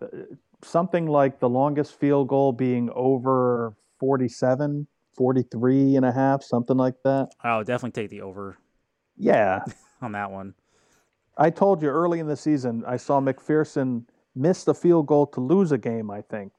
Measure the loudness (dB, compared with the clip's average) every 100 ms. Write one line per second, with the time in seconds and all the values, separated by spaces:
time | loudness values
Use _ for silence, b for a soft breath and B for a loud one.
0 | -16 -14 -18 -20 _ _ -4 -2 0 -2
1 | 0 2 2 2 0 2 0 0 -4 -2
2 | 0 2 2 2 2 2 0 0 -2 0
3 | 0 2 2 2 2 0 -4 -10 _ _
4 | -2 0 -2 0 0 0 -2 -4 -8 _
5 | _ -2 2 2 -2 0 2 4 4 4
6 | 2 2 0 0 -2 -2 0 0 0 -2
7 | -2 0 -2 _ -4 -4 -2 -4 -6 -8
8 | -10 -12 -14 -12 -14 -14 _ _ _ _
9 | _ -4 2 2 2 0 -6 -14 _ _
10 | -10 -8 -8 -10 -14 -18 _ _ _ _
11 | _ _ _ -2 0 2 2 2 0 0
12 | 0 -2 -4 -4 -2 -2 -2 -6 -6 -6
13 | -2 0 0 -2 -2 -2 0 -2 -4 -4
14 | -8 _ _ -2 0 0 -2 2 4 4
15 | 4 2 2 -2 0 2 2 0 -2 -6
16 | -6 -10 -10 -12 -12